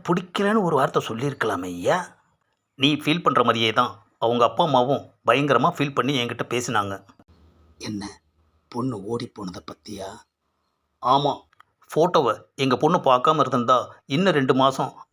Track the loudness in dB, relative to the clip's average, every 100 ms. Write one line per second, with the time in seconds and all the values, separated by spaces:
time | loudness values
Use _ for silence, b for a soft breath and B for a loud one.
0 | -2 -4 -4 -4 0 0 2 2 0 -2
1 | -4 -6 -6 -4 -4 -4 -6 -4 0 0
2 | -2 _ _ _ _ _ _ -2 0 0
3 | -2 0 0 2 2 2 0 0 -2 -4
4 | _ _ -2 2 2 2 2 2 2 0
5 | -4 _ 0 2 4 2 2 0 -2 -2
6 | -2 -2 -4 -6 -4 -4 -2 -2 -2 -6
7 | -14 _ _ _ _ _ _ _ -12 -10
8 | -12 -16 _ _ _ _ _ -6 -6 -6
9 | -8 -8 -8 -12 -14 -14 -16 -20 -16 -14
10 | -14 -16 _ _ _ _ _ _ _ _
11 | 2 2 2 -4 _ _ _ _ _ 0
12 | 2 4 2 -2 -8 -4 0 2 2 2
13 | 4 4 4 2 2 0 2 2 0 B
14 | _ 0 2 2 2 4 4 2 -6 -8
15 | -10